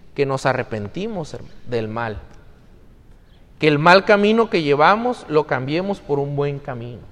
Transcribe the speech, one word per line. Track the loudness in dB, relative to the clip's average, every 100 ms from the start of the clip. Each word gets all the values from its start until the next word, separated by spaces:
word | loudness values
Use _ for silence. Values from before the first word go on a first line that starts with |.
| -16
Que | -4 -2
nos | 0 0
arrepentimos, | -2 -4 -8 -8 -8 -8 -8 -10
hermano, | -14 -16 -16 -6
del | -6 -4
mal. | -6 -6 -8 -14 -20 -20 -20 -20 -20 -20 -20 -20 -20 -20 -20 -20 0
Que | 2
el | 4
mal | 6 6 6
camino | 4 4 2 2
que | 0
llevamos | 2 4 4 2 -2 -6 -2
lo | -2 0
cambiemos | -4 -2 -4 -4 -6
por | -4 -4
un | -2 -4
buen | -4 -6
camino. | -10 -12 -12 -14 -18